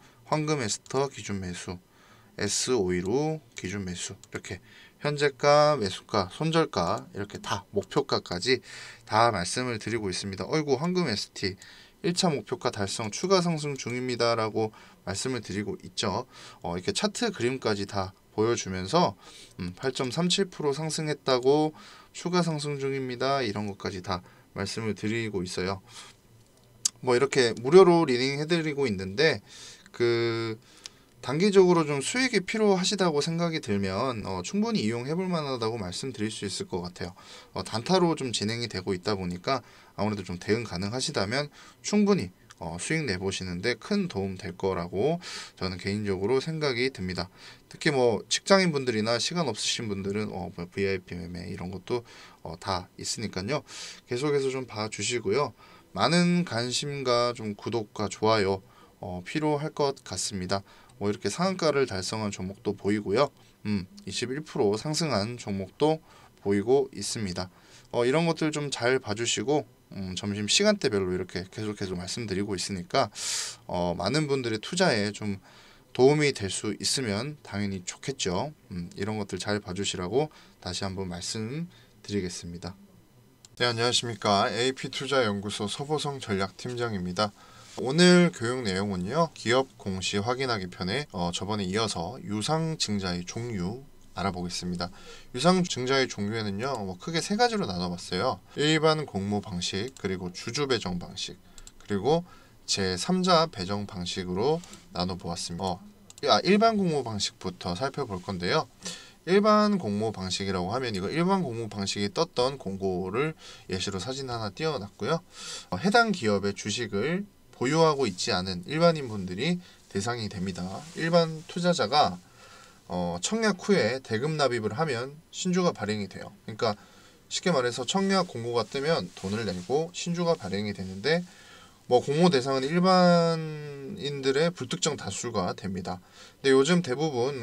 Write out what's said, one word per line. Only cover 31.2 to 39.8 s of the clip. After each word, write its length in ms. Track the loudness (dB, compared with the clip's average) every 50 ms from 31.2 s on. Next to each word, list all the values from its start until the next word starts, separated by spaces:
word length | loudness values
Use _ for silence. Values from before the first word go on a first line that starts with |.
| -6
단기적으로 600 | -2 0 2 4 6 8 8 10 10 8 6 4
좀 160 | 2 0 -2
수익이 400 | -2 -2 0 0 2 2 2 0
필요하시다고 800 | 0 0 0 2 4 4 4 4 2 0 2 2 2 2 2 2
생각이 400 | 0 0 0 0 0 0 -2 -2
들면, 640 | -2 0 0 0 0 0 0 0 0 -2 -2 -4 -4
어, 160 | -4 -4 -6 -4
충분히 380 | -2 0 0 0 2 0 0
이용해볼 480 | 0 0 0 -2 -4 -4 -4 -2 -2 -2
만하다고 480 | -2 -2 -2 -2 -2 0 0 -2 -2
말씀드릴 520 | -2 -4 -6 -6 -6 -8 -6 -6 -4 -4 -4
수 140 | -4 -4 -6
있을 240 | -6 -4 -6 -6
것 140 | -4 -6 -6
같아요. 340 | -6 -6 -8 -8 -10 -10 -10 -14 -20 -20 -20 -20 -18 -12 -8
어, 100 | -8 -6
단타로 520 | -4 -4 -4 0 2 4 4 4 4 2
좀 180 | 0 -2 -4 -4
진행이 340 | -2 -2 -2 -2 -2 -4
되고 260 | -6 -6 -4 -2 -2 -2
있다 220 | -2 0 -2 -2
보니까 460 | -2 -2 -4 -6 -4 -2 -2 -2 -2 -4 -10 -20 -20